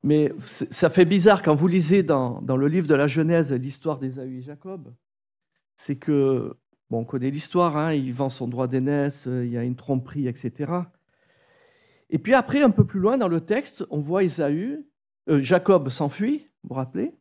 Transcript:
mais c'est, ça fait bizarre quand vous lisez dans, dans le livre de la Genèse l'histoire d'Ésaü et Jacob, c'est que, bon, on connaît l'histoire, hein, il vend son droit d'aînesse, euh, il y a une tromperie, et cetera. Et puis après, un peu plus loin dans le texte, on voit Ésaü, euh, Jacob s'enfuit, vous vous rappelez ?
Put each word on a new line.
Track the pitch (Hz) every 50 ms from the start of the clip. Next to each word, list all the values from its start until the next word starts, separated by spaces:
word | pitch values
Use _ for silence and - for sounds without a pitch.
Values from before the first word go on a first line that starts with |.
| -
mais | 139 151 151 151 139 - -
c'est, | - - - - 135 - -
ça | - - 160
fait | - 185 180
bizarre | 160 196 196 170 214 202 185
quand | - - 151
vous | 139 160
lisez | 185 175 190 165 151 185 202 180
dans, | 156 156 135 127 120 120 -
dans | - 131 135
le | 131 139
livre | 147 156 185 170
de | 147 156
la | 139 143
Genèse | 147 123 160 160 160 170 165 160 135 139
l'histoire | 123 127 139 135 - - 160 151 131
d'Ésaü | 135 131 127 139 127 131 131 127
et |
Jacob, | 127 143 147 143 _ 190 196 180 139 - 120 _ _ _ _ _ _ _ _ _ _ _ _ _ _ _ _
c'est | _ - - 139
que, | 123 - - 151 143 139 135 135 123 - - - _ _ _ _ _ _ _
bon, | 113 117
on | 117
connaît | - - 131 123 135
l'histoire, | 139 151 151 - - 180 175 170 147
hein, | 151 151 165 156
il | 143 131 131
vend | 123 127 139 135
son | 127 - 127
droit | 120 120 123 127
d'aînesse, | 123 131 131 131 139 147 143 139 143 143 - -
euh, | 127 127 127 123
il | 120
y | 120
a | 120 117
une | 123 127
tromperie, | 127 - - 135 131 123 - - 147 139
et | 127 120
cetera. | - - 120 - - 147 143 170 180 175 175 _ _ _ _ _ _ _ _ _ _ _ _ _ _ _ _ _ _ _ _ _ _ _ _
Et | -
puis | 147 - 208 262
après, | 262 - - - 285 294
un | 247
peu | 196 214 208
plus | 208 - 196
loin | 180 208 247 269
dans | 226
le | 180 170 165
texte, | 165 - 208 254 - - - - 190 -
on | - 151
voit | 143 143 175 190 190
Ésaü, | 180 135 160 151 139 147 160 196 254 285 311 285 _ _ _ _ _ _ _ _ -
euh, | 156 143 135
Jacob | 123 185 175 180 - 190 180 143 135
s'enfuit, | 123 - 156 143 - - 202 240 294 302 - _ _ _ -
vous | -
vous | -
rappelez ? | 131 131 127 - 190 226 339 349 _